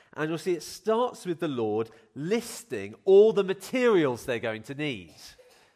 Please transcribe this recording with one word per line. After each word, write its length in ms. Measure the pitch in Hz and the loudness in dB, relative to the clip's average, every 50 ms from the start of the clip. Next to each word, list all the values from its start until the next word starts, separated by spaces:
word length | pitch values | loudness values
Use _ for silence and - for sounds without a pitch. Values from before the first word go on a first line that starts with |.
| _ _ - | _ _ -8
and 140 | - 156 156 | -6 -4 -4
you'll 80 | 165 | -4
see 160 | 160 - 190 175 | -4 -2 -2 -4
it 80 | 156 | -4
starts 640 | - - - - - 208 220 226 254 247 - - - | -6 -12 -16 -8 -2 -2 0 0 0 -2 -4 -8 -8
with 140 | 180 165 - | -8 -6 -4
the 80 | 175 | -4
Lord 420 | 156 135 120 113 107 104 110 113 - - - _ _ - | -4 -2 -2 -2 -2 0 -2 -4 -6 -8 -20 _ _ -14
listing 800 | 127 147 175 220 240 233 - - - - - 127 101 98 101 110 - - | -8 -4 -2 -2 -2 -4 -6 -14 -14 -12 -10 -8 -8 -8 -10 -12 -2 4
all 300 | 190 190 196 214 220 190 | 8 8 8 8 8 6
the 100 | 202 196 | 2 0
materials 840 | 185 190 190 - - - 254 247 240 214 175 151 131 123 117 - | -2 -4 -8 -8 -4 -2 2 4 4 4 4 4 2 0 -2 -4
they're 120 | 135 120 | -4 -4
going 240 | 113 117 113 110 110 107 | -4 -4 -6 -6 -6 -8
to 120 | - 139 | -10 -8
need. 400 | 139 151 147 123 98 87 78 - - - - - _ - _ _ _ _ _ _ | -6 -4 -4 -6 -8 -10 -16 -20 -20 -20 -20 -20 _ -20 _ _ _ _ _ _